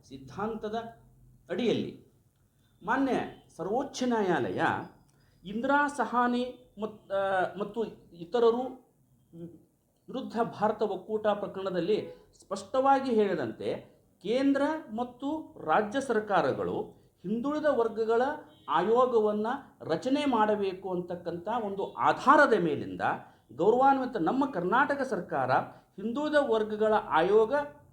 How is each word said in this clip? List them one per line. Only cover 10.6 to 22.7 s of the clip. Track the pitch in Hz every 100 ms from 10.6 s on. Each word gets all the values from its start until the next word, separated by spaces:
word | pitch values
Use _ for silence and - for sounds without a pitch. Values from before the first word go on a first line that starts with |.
| 208 214
ಒಕ್ಕೂಟ | 214 185 - 214 214
ಪ್ರಕರಣದಲ್ಲಿ | 208 190 185 190 180 170 208 - - - _
ಸ್ಪಷ್ಟವಾಗಿ | - 202 - 262 269 269 269
ಹೇಳಿದಂತೆ | 220 202 170 120 - 101 151 - _ _ _
ಕೇಂದ್ರ | 180 247 277 269 285 311 311 214
ಮತ್ತು | 247 - 277 311 - - 151
ರಾಜ್ಯ | 160 208 269
ಸರ್ಕಾರಗಳು | 262 214 208 190 143 104 87 113 - - _ _ 175
ಹಿಂದುಳಿದ | 226 254 302
ವರ್ಗಗಳ | 302 262 233 208 220 233 262 302 - - -
ಆಯೋಗವನ್ನ | 151 185 233 247 233 214 208 214 269 - _
ರಚನೆ | 135 160 254 277
ಮಾಡಬೇಕು | 285 233 214 208 196 185 190
ಅಂತಕ್ಕಂಥ | 180 175 175 175 170 208 240
ಒಂದು | 208 196 180
ಆಧಾರದ | - 131 156 240 302 277
ಮೇಲಿಂದ | 220 170